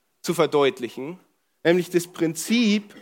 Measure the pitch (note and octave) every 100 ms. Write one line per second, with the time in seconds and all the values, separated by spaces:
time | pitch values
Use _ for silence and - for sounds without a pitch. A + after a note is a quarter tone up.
0 | _ _ - E3+ D3 D3 C#3 - A#2 -
1 | C3+ F3+ _ _ _ _ D#3+ F3+ E3+ F3
2 | E3+ - E3 D#3 - A#3 A3 G#3 G#3 -